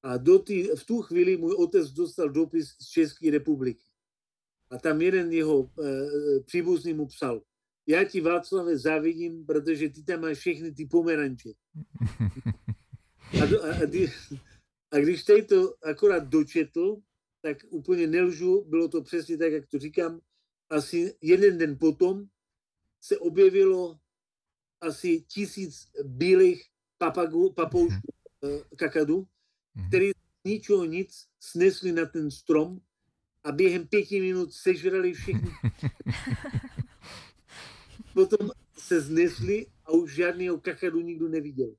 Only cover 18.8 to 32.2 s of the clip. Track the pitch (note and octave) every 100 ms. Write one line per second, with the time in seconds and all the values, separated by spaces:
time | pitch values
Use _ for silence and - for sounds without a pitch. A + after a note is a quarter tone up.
18.8 | E3 E3 C3 E3+ - D#3+ E3 D3+ C3+ D3
19.8 | D3+ D#3 E3+ E3 _ _ _ _ _ D3+
20.8 | D3 E3+ F3+ - D#3 F#3 G3+ F3 D#3 C#3
21.8 | D#3+ D3+ F#3 G3 G3+ _ _ _ _ _
22.8 | _ _ - G3+ E3+ D#3+ F#3+ F#3+ F#3+ F#3
23.8 | F3 D#3 _ _ _ _ _ _ _ _
24.8 | E3 D3+ F3+ E3 - G3 G3+ - F#3 -
25.8 | - - C#3+ B2+ E3+ F#3 F#3 F3 - _
26.8 | _ _ E3 F3+ E3 E3 F#3+ F#3 A3 F3
27.8 | E3+ G2 - _ - _ C#3+ D3 - -
28.8 | D#3 D#3+ D3 F3 F#3+ _ _ _ _ -
29.8 | F#2 F#3 G3 - _ _ F#3+ G#3 - G3+
30.8 | E3 E3+ F#3+ - - _ - E3+ F#3 -
31.8 | F#3 E3 D#3+ E3+